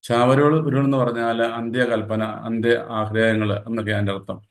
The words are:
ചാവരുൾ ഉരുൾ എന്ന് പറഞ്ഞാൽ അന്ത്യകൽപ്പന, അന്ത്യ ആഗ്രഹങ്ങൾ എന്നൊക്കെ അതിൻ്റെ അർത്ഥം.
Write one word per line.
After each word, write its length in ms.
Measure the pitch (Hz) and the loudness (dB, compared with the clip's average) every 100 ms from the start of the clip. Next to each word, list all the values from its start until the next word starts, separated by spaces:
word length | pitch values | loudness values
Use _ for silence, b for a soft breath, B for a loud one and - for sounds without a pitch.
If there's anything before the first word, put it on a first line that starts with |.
| - | 0
ചാവരുൾ 460 | 120 123 135 147 156 160 | 2 4 6 4 2 2
ഉരുൾ 160 | 131 139 | 0 2
എന്ന് 100 | 135 | 2
പറഞ്ഞാൽ 360 | 120 117 117 117 117 117 | 0 0 -2 0 -2 -2
അന്ത്യകൽപ്പന, 640 | 117 120 123 113 104 110 110 107 113 | -4 0 0 0 -2 -4 -4 -6 -6
അന്ത്യ 260 | 113 117 117 - 113 | -2 2 2 0 -4
ആഗ്രഹങ്ങൾ 520 | 107 110 113 110 107 101 104 | -2 2 2 2 0 -2 -4
എന്നൊക്കെ 260 | 113 104 104 | -6 -2 -2
അതിൻ്റെ 160 | 101 98 | -2 -4
അർത്ഥം. 240 | 98 95 _ | -8 -14 _